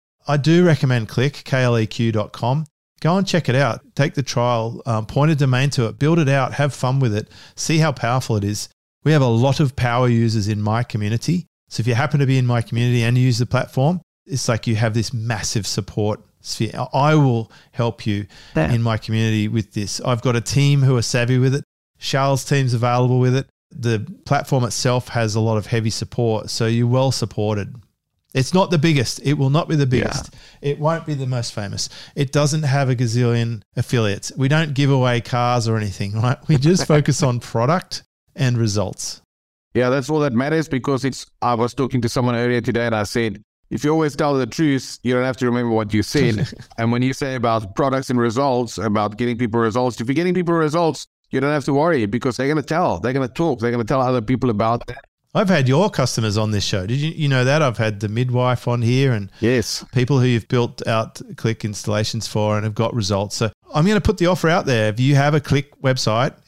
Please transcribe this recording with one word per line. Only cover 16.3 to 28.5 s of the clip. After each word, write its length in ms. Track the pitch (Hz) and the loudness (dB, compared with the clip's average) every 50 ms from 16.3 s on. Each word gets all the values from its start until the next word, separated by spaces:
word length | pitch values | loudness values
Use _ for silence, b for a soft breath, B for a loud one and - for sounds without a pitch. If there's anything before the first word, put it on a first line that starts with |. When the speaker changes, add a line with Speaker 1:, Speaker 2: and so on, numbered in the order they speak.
| _ _ | _ _
Speaker 1:
sphere. 320 | - - - - 117 107 - - 127 - - | -14 -10 -6 -4 -4 -4 -4 -6 -6 -4 0
I 200 | 135 143 151 156 | 2 2 4 4
will 340 | 151 143 131 120 117 110 B B B B B | 4 4 4 2 0 -2 B B B B B
help 340 | - - 120 117 - - - | -6 -4 -2 -2 -4 -4 -4
you 200 | 113 101 101 101 B B B B B B | -4 -4 -4 -6 B B B B B B
Speaker 2:
Yeah. 160 | 160 160 156 | -2 0 2
Speaker 1:
in 100 | 123 113 | 2 2
my 140 | 117 113 110 | 2 0 0
community 500 | 110 - - 110 113 113 110 110 107 107 107 | -2 -2 -2 -2 0 0 2 2 0 0 0
with 240 | 117 113 104 - - | -2 -2 -4 -4 -6
this. 260 | 107 101 95 - - | -6 -6 -6 -6 -4
I've 220 | - 127 123 117 | -2 -2 -2 0
got 120 | - 131 120 | 0 0 0
a 40 | 120 | 0
team 420 | - - - 139 143 143 143 143 | -2 0 2 2 4 4 4 4
who 140 | 135 131 131 | 4 2 2
are 60 | 120 | 2
savvy 360 | 110 - - 123 120 120 131 127 | 0 0 -2 0 0 2 2 2
with 160 | 127 131 131 | 2 2 0
it. 100 | 147 - _ _ _ _ _ _ _ | -2 -4 _ _ _ _ _ _ _
Charles' 460 | - - - 135 135 139 139 131 - | -6 -2 0 0 2 2 0 0 0
team's 280 | - 147 139 135 123 | 0 0 0 2 2
available 460 | 123 113 117 123 120 123 123 123 127 127 | 0 0 0 2 2 2 2 2 4 4
with 160 | 127 127 127 | 4 2 2
it. 100 | 135 135 - _ _ _ _ | 0 -2 -4 _ _ _ _
The 340 | - - 117 120 113 104 104 160 214 - - | -10 -4 -2 0 0 0 -2 -6 -12 -10 -4
platform 400 | - 143 143 - - 147 131 123 | -2 -2 -2 0 0 0 0 0
itself 440 | 113 - - - 127 123 127 - - | 0 -2 -2 0 0 0 -2 -2 -4
has 260 | - 117 113 107 101 | -2 -2 -2 0 0
a 60 | 113 | 0
lot 160 | 110 113 110 107 | 0 0 0 -2
of 80 | 98 | -2
heavy 240 | - 117 113 110 110 | -2 -2 -2 -2 -2
support, 600 | 101 - 107 - - - 120 113 110 107 - - | -4 -6 -8 -6 -4 -2 0 0 0 -2 -4 -6
so 160 | - - 117 | -4 -2 -2
you're 200 | 113 117 117 120 | 0 0 2 2
well 260 | 120 123 131 135 135 | 2 2 2 2 2
supported. 600 | 123 - 120 101 - - 104 107 107 104 98 95 - - - _ _ _ _ _ _ _ _ _ - | 0 -2 -4 -6 -4 -2 -2 -2 -2 -2 -4 -8 -12 -16 -20 _ _ _ _ _ _ _ _ _ -4
It's 180 | 131 131 - | -4 -2 0